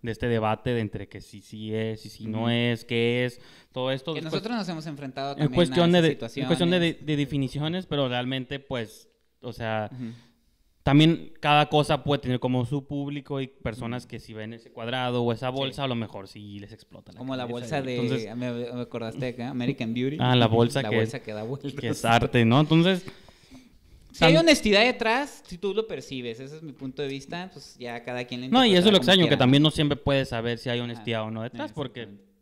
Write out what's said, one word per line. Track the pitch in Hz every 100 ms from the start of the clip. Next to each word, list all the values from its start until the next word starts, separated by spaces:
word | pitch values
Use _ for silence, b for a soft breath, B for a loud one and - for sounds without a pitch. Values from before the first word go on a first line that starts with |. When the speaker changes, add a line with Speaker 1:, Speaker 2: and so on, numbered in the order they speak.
Speaker 1:
de | 120
este | 107 123
debate | 117 107 110 -
de | 120
entre | 107 101 98
que | 101
sí, | - 104
sí | - 107 107
es | 110 110 110 104
y |
si | - 110
no | 110
Speaker 2:
Ujú. | 117
Speaker 1:
es, | 117 120 113 -
qué | 117 120 123 123
es, | 123 B B B
todo | 131 127
esto, | 135 147
Speaker 2:
Que | 151
Speaker 1:
pues, | 160
Speaker 2:
nosotros | 147 202 233
nos | 185
hemos | 160 156
enfrentado | 143 139 131 139
Speaker 1:
en | 139
Speaker 2:
también | 147 131
Speaker 1:
cuestión | 170 135 170
Speaker 2:
a | 175
Speaker 1:
de, | 165
Speaker 2:
esas | - 117
Speaker 1:
de, | -
en | -
cuestión | 165 175
de, | 180
Speaker 2:
situaciones. | 170 151
Speaker 1:
de, |
de | 147 147
definiciones, | 143 147 131 139 151 180 180
pero | 143 135
realmente, | 123 123 131 123 139
pues, | - 131 107 - _ _ _ _
o | 120
sea, | 117 113 110 107
Speaker 2:
Ujú. | 123 117 117 B _ _ _ _ _
Speaker 1:
también | - 139 156 165 - -
cada | 151 147 151
cosa | 151 143 147
puede | 139 143
tener | 127 127
como | 127 127 120
su | 143 135
público | 143 143 143 139 139
y | 135
personas | _ 131 110 117 123
Speaker 2:
Ujú. | 120
Speaker 1:
que | 117
si | -
ven | 110 110
ese | 117 -
cuadrado | - 113 127 127 123
o | 120
esa | 113 127
Speaker 2:
Sí. | 131
Speaker 1:
bolsa, | 135 135
a | 139
lo |
mejor | 117 107 104 98
sí | 107 104 101
les | 101
explota | 107 _ - -
la | -
Speaker 2:
Como | 127 131
la | 120
Speaker 1:
cabeza |
Speaker 2:
bolsa | 120 123 147
Speaker 1:
y | 131
Speaker 2:
de, | 123
Speaker 1:
entonces | 120 127 107 117
Speaker 2:
me, | 123 120 120
me | 123
acordaste | 120 120 113 110 127
acá, | 117 120
American | 131 123 139 113
Beauty. | 117 131 151
Speaker 1:
Ah, | 123 127
la | 117
bolsa | 113 117 139
Speaker 2:
La | 113
Speaker 1:
que, | 113
Speaker 2:
bolsa | 110 127
que | -
da | 107
vueltas. | 110 135 143
Speaker 1:
que | - 120
es | 101
arte, | 117 117 117 123
¿no? | 113 127
Entonces, | 151 160 170 185 - B B B B B B _ _ - -
Speaker 2:
Si | -
hay | -
Speaker 1:
tam- | 302
Speaker 2:
honestidad | 330 294 220 196
detrás, | 240 240 226 240 285 - -
si | 180
tú | 202
lo | 202 226
percibes, | 156 127 131 120 113
ese | 135 156
es |
mi | 160
punto | 127 135 127
de | 143
vista, | 135 131 175 180
pues | 143 - -
ya | 120 120
cada | 120 123 123
quien | 123
lo | 127
Speaker 1:
No, | 233
y | 247
eso | 185
es |
Speaker 2:
interpretará | 185
Speaker 1:
lo | 190
Speaker 2:
como |
Speaker 1:
extraño, | 127 190
que | 160
Speaker 2:
quiera, | 147
¿no? |
Speaker 1:
también | 127 139
no | 151
siempre | 156 151 143
puedes | - 139 131
saber | 117 117 117
si | -
hay | 120
Speaker 2:
Ajá. |
Speaker 1:
honestidad | 120 117 113 113
o | 110
no | 110
detrás, | 117 - 294
porque, | 160 131 123
Speaker 2:
Exactamente. | 107 101 _ _